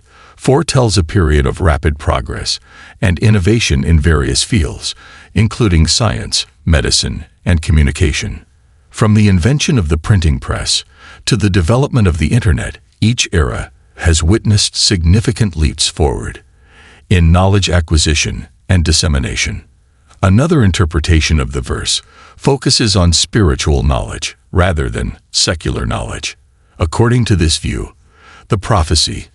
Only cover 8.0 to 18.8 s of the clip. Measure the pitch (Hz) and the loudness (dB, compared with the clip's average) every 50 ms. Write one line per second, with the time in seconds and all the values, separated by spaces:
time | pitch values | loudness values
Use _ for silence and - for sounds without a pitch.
8 | - 67 69 - - - - - - _ _ _ _ _ _ _ _ _ - - | -2 -2 0 -4 -6 -8 -10 -12 -16 _ _ _ _ _ _ _ _ _ -4 0
9 | 117 107 107 107 107 101 95 87 82 117 143 143 - - 151 113 82 73 80 78 | 2 2 4 4 4 4 4 4 2 2 0 0 0 0 0 0 0 0 -2 -2
10 | - - 104 90 85 78 67 62 - - - - - - - - - - _ _ | 0 0 0 2 2 0 0 -2 -4 -6 -8 -6 -4 -4 -6 -6 -6 -10 _ _
11 | - - - - - - 139 98 104 101 92 101 82 76 113 131 143 - - 123 | -20 -20 -20 -12 -4 -2 0 0 2 2 2 2 2 2 2 2 0 0 0 2
12 | 101 90 73 76 82 - - 120 - 98 69 58 - - - - _ _ _ _ | 2 2 2 0 0 0 0 0 2 0 0 0 -2 -8 -10 -14 _ _ _ _
13 | 101 113 123 - - - - 82 69 58 57 - - - - _ _ _ _ - | 0 0 0 0 -4 -2 0 0 0 0 -2 -6 -10 -12 -14 _ _ _ _ -4
14 | - 85 80 80 80 80 107 117 - 117 104 95 - - - - - - 104 85 | 0 0 0 2 2 2 2 2 2 2 2 2 0 -2 -2 -2 0 0 0 2
15 | 80 82 95 110 - - - - 110 95 73 80 78 65 - - - - - - | 4 4 4 4 2 0 0 0 -2 -2 0 -2 -2 -2 -2 -4 -6 -4 -2 -2
16 | 78 67 57 50 53 - - - - _ _ _ _ _ - - - - - - | -2 0 -2 -4 -8 -10 -12 -14 -20 _ _ _ _ _ -20 -20 -20 -20 -20 -20
17 | _ _ 104 87 82 82 87 90 95 98 101 101 92 80 82 87 82 - 80 73 | _ _ 2 4 6 6 6 4 4 4 2 2 0 0 0 -2 0 0 0 0
18 | - 80 73 - - - 52 - - - _ _ _ - 95 87 | 2 0 0 0 -2 -4 -6 -8 -12 -14 _ _ _ 0 0 2